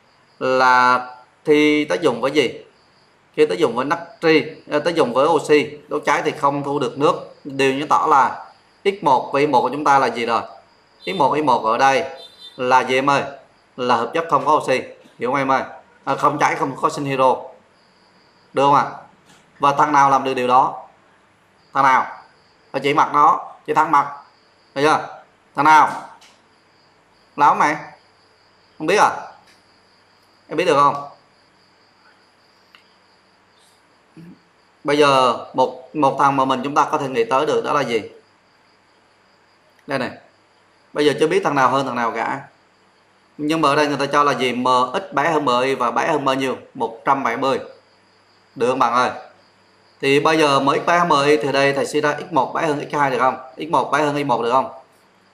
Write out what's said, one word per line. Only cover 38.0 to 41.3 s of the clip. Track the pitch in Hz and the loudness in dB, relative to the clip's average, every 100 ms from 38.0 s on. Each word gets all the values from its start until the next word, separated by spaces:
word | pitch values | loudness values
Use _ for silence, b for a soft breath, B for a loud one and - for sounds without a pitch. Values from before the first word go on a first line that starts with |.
| 101 - _ _ _ _ _ _ _ _ _ _ _ _ _ _ _ _ - | -6 -14 _ _ _ _ _ _ _ _ _ _ _ _ _ _ _ _ -8
Đây | 135 | -6
này. | 120 - _ _ _ _ _ _ _ | -6 -10 _ _ _ _ _ _ _
Bây | 156 147 | 0 0
giờ | 139 | 2
chưa | |
biết | 156 | 0